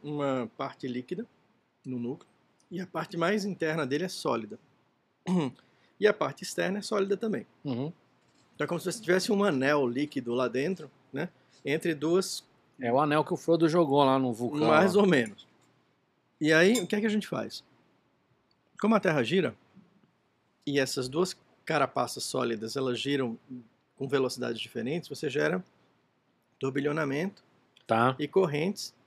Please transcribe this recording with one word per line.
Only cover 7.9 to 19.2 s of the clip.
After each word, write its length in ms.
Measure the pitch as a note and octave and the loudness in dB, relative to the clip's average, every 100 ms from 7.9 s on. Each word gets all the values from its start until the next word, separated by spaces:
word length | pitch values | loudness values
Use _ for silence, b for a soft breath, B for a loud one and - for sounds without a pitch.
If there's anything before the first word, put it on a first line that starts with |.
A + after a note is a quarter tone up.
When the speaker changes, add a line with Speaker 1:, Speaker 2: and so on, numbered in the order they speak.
| - _ _ _ _ _ - | -10 _ _ _ _ _ -8
Speaker 1:
Então 100 | D3 | -6
é 20 | |
como 120 | E3+ | -4
se 120 | F#3 | -6
você 80 | - | -6
tivesse 300 | D#3+ F#3 F#3 | 0 2 2
um 100 | G3+ | 2
anel 440 | G3+ C3+ C3+ D3 B2+ | 2 2 2 2 2
líquido 460 | B2 D3 C3+ A#2+ | 0 -4 -4 -2
lá 140 | B2 B2 | 0 0
dentro, 400 | B2 D3+ F#3 D3 _ _ | 0 -2 -4 -10 _ _
né? 160 | C3+ F3 _ b b | -8 -8 _ b b
Entre 300 | C#3 D#3 E3+ D3+ | -4 -2 -2 -2
duas 480 | D#3 F3+ F#3 - - _ _ - | 2 2 0 -6 -14 _ _ -6
Speaker 2:
É 120 | B2 | 0
o 80 | B2+ | 2
anel 240 | D3+ D3+ | 4 2
que 80 | D3+ | 0
o 40 | E3 | -2
Frodo 320 | - E3 E3 | 2 4 4
jogou 340 | F3 D#3 C#3+ | 4 4 6
lá 140 | C#3 C3+ | 6 4
no 140 | C3 | 0
vulcão, 340 | A2+ A#2+ D3 D#3+ | -2 -4 0 4
Speaker 1:
Mais 280 | D#3 F#3+ F#3+ | 6 6 6
Speaker 2:
lá. 60 | |
Speaker 1:
ou 40 | G3 | 6
menos. 400 | C#3+ A2 - - _ _ _ _ _ _ _ _ - | 4 2 -6 -20 _ _ _ _ _ _ _ _ -2
E 100 | D3+ | 4
aí, 280 | D#3+ F#3 A#3+ | 6 6 4
o 60 | F3+ | 0
que 80 | G#3 | -2
é 40 | |
que 60 | A3 | 0
a 40 | |
gente 180 | G#3+ - | -2 -2
faz? 360 | C3 G#2 - _ _ _ _ _ _ _ _ _ _ _ - | -6 -6 -12 _ _ _ _ _ _ _ _ _ _ _ -4
Como 160 | G#3 A3 | 2 4
a 40 | |
Terra 220 | - D3+ | 4 2